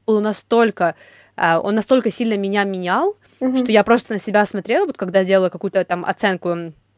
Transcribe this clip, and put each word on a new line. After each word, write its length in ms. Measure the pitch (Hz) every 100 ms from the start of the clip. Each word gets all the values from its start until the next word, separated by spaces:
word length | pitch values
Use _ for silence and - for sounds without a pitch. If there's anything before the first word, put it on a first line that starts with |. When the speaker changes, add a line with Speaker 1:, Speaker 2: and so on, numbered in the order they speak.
| -
Speaker 1:
был 140 | 214
настолько, 760 | 214 214 - 233 226 - 175 - - - _ -
а, 220 | 170 165
он 140 | 202
настолько 360 | 220 202 262 226
сильно 260 | - 233 208
меня 260 | 196 202
менял, 500 | 202 185 175 208 370 415 _ -
Speaker 2:
Мгм. 160 | 262 254
Speaker 1:
что 120 | 247
я 100 | 214
просто 300 | 208 240 -
на 60 | 208
себя 260 | - 208 208
смотрела, 400 | 202 180 277 381
вот 100 | -
когда 280 | 185 190
делала 240 | 185 190 185
какую-то 340 | 180 196 196
там 200 | 175 175
оценку, 440 | 175 180 208 180 175
м, 220 | 170 170 156 _